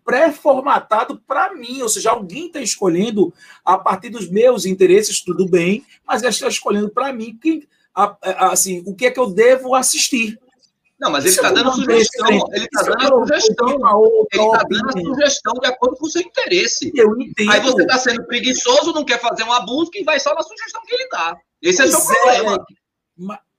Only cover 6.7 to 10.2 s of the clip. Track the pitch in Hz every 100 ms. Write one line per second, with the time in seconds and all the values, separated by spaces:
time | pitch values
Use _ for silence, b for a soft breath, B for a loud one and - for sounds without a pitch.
6.7 | 208 208 - 277 240 233 - 320 311 -
7.7 | _ _ 185 180 - 185 185 185 180 190
8.7 | 175 190 190 247 254 233 180 240 262 254
9.7 | 254 254 - - 240